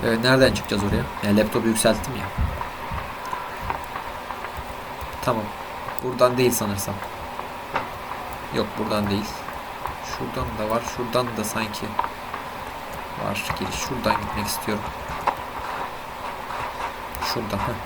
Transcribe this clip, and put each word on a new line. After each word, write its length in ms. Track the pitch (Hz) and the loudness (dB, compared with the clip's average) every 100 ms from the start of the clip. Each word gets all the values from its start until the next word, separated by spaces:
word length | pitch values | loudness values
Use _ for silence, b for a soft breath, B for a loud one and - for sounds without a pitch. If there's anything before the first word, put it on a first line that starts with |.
Ee, 180 | 117 113 | 4 4
nereden 320 | 123 131 131 | 6 8 8
çıkacağız 280 | - - 107 | 6 0 2
oraya? 440 | 101 123 - - 104 | 4 2 2 0 6
Yani 120 | 104 | 8
laptopu 280 | 107 - 113 | 8 6 4
yükselttim 440 | 110 117 107 - 113 | 6 6 6 2 -2
ya. 60 | 95 - - 69 - - - - - - - - - - - - - - - - - - - - - - - - - - | -4 2 2 2 -4 -6 -4 -4 -4 -6 -4 -4 -4 -6 -2 -2 -4 -6 -6 -6 -6 -6 -4 -6 -6 -6 -6 -6 -6 -2
Tamam. 200 | - 113 107 - - - - - | 2 2 0 -4 -8 -6 -6 -4
Buradan 340 | 127 123 123 123 | -2 6 6 8
değil 140 | 123 | 6
sanırsam. 420 | 123 104 98 - 98 - - - - - - - - - - - - - - - 120 | 6 2 0 -2 -4 -4 -6 -8 -6 -8 -8 -4 -2 -2 -6 -6 -6 -6 -8 -4 -2
Yok, 100 | 104 - | -2 0
buradan 320 | 107 107 101 | 0 2 2
değil. 140 | 101 - - - - - - - - - - | 2 0 -6 -6 -8 -8 -6 -4 -4 -6 -4
Şuradan 300 | 131 127 123 110 | -4 -2 -2 0
da 160 | 107 | 2
var. 80 | 117 120 - | 2 0 -2
Şuradan 300 | 113 117 123 110 | 0 2 2 0
da 80 | |
sanki 420 | 104 113 110 - - - - - - - - - - - - - - - | 0 0 -2 -2 -4 -2 -2 -2 -8 -6 -6 -8 -8 -8 -8 -8 -8 -4
var 200 | - 101 - - | -2 -2 -2 -2
giriş. 140 | 98 | -2
Şuradan 460 | - - 127 107 - | -2 -2 0 2 2
gitmek 260 | - 107 101 | 0 -2 -2
istiyorum. 380 | - - 107 - - - - - - - - - - - - - - - - - - - - - - - - - | -2 0 -2 -2 -6 -6 -2 -2 -2 -6 -6 -4 -4 -4 -6 -10 -8 -8 -6 -6 -4 -4 -4 -6 -6 -8 -4 -2
Şuradan. 240 | - 110 - | 0 0 0
Heh. 160 | - 117 | 0 -2